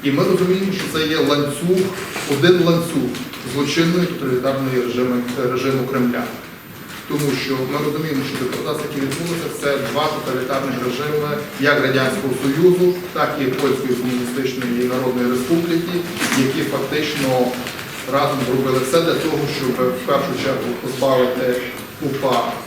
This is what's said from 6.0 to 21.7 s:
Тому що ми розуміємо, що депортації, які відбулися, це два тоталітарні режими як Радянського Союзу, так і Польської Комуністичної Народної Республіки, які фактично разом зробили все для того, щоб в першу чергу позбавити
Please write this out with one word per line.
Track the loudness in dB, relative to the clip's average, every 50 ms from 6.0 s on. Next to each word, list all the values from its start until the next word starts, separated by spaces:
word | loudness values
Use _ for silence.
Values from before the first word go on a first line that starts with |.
| 0 0 0 -2 -4 -6 -8 -12 -12 -14 -16 -16 -18 -18 -16 -16 -16 -14 -14 -14 -8 -4
Тому | -2 0 0 0 0 0 0
що | -2 -2 -2 -2 -2
ми | -2 -2 -2
розуміємо, | -2 -2 -2 -2 -2 -2 -2 -2 -2
що | -4 -4 -4
депортації, | -4 -4 -4 -4 -4 -4 -4 -4 -4
які | -4 -2
відбулися, | -2 -2 -2 -4 -4 -4 -4 -4 -4 -6 -6 -4
це | -2 0 0 0 -2 -2
два | -2 0 0 -2 -2
тоталітарні | -4 -4 -4 -2 -2 -2 -2 -2 -2 -2 -2 -2 -2 -2 -2
режими | -2 -2 -2 0 0 0 0 0 -2 -4 -4 -8 -6 0 2 2
як | 4 4 4
Радянського | 2 2 2 2 2 0 0 -2 -2 -2 0 0
Союзу, | 0 2 6 6 6 6 8 4 4 4 2 -4 -6 -2 -2
так | 0 0 0 0
і | 0 0 0 2
Польської | 2 2 2 2 2 0 0 0
Комуністичної | 0 0 0 0 -2 -2 -2 -2 -2 -2 -2 -2 -2 -2 0 0 0 0 0
Народної | 0 0 0 0 2 2 2 2
Республіки, | 0 2 2 2 2 2 2 0 0 0 0 -2 -2 -4 -4 -4 -4 -2 0 2 2 2
які | 2 2 0 -2 -2 -2
фактично | -2 -2 -2 -2 -2 -2 -2 -2 -2 0 2 4 4 2 2 0 -4 -6 -8 -8 -8 -10 -10 -10 -10 -6 -2 0
разом | 2 2 2 0 0 0 0
зробили | 2 2 2 2 2 2 2
все | 2 2 2 2 2
для | 0 0 0
того, | 0 0 0 -2 -2 -2 -2
щоб | -2 -2 0 0 0 0 0 -2
в | 0 0
першу | 0 0 2 0 -4 -2 -2
чергу | -2 -2 -2 -2 -4 -6 -6
позбавити | -6 -8 -4 0 2 2 4 4 4 2 2 0 0 0 0 -2 -4 -6